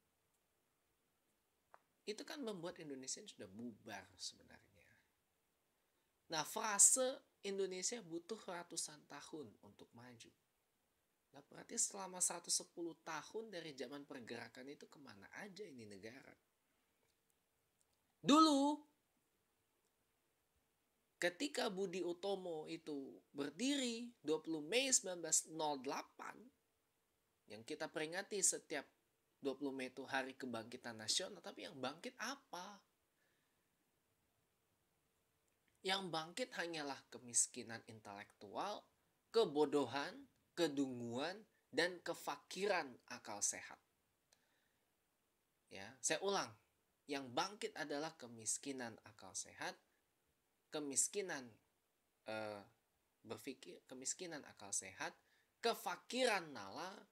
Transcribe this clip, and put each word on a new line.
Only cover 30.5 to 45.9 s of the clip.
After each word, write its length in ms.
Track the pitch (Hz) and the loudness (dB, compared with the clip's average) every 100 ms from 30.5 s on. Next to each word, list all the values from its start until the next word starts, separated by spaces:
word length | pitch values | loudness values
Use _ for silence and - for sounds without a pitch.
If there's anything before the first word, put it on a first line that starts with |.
| 117 110 123 123 110 | -4 -6 -8 -8 -6
nasional, 460 | 110 - 185 208 | 0 0 0 -8
tapi 240 | - - 196 | -12 -10 -10
yang 100 | 156 | -4
bangkit 380 | 127 151 247 - | -4 -2 -8 -6
apa? 560 | 220 277 - 175 185 202 _ _ _ _ _ _ _ _ _ _ _ _ _ _ _ _ _ _ _ _ _ _ _ _ _ _ _ _ _ _ | -6 -6 -8 -10 -10 -14 _ _ _ _ _ _ _ _ _ _ _ _ _ _ _ _ _ _ _ _ _ _ _ _ _ _ _ _ _ _
Yang 200 | 190 190 190 160 | 0 0 2 -2
bangkit 360 | 160 175 - - | -4 -4 -4 -4
hanyalah 340 | 170 165 143 127 - | -4 -2 -4 -6 -8
kemiskinan 720 | 117 123 117 - - 113 117 113 | -14 -2 2 2 0 -8 -8 -10
intelektual, 960 | 113 107 101 104 - 104 104 180 208 - _ _ _ _ 226 | -14 -12 -12 -12 -14 -10 -4 -4 -4 -10 _ _ _ _ 4
kebodohan, 960 | 214 147 151 147 127 135 151 254 277 _ _ - | 6 8 6 6 4 2 -2 -6 -16 _ _ 2
kedunguan, 880 | 170 139 135 123 117 117 151 196 220 _ _ 135 | 4 4 2 0 -2 0 0 -2 -10 _ _ 2
dan 240 | 175 180 - | 2 2 -4
kefakiran 880 | 160 - 143 - 185 202 180 147 117 - | -4 -2 -4 -4 0 4 4 2 -6 -12
akal 320 | 120 - 104 | -12 -8 0
sehat. 400 | - 92 - 65 _ _ _ _ _ _ _ _ _ _ _ _ _ _ _ _ _ _ - 95 | 0 0 -6 -14 _ _ _ _ _ _ _ _ _ _ _ _ _ _ _ _ _ _ -18 -12
Ya, 160 | 101 | -12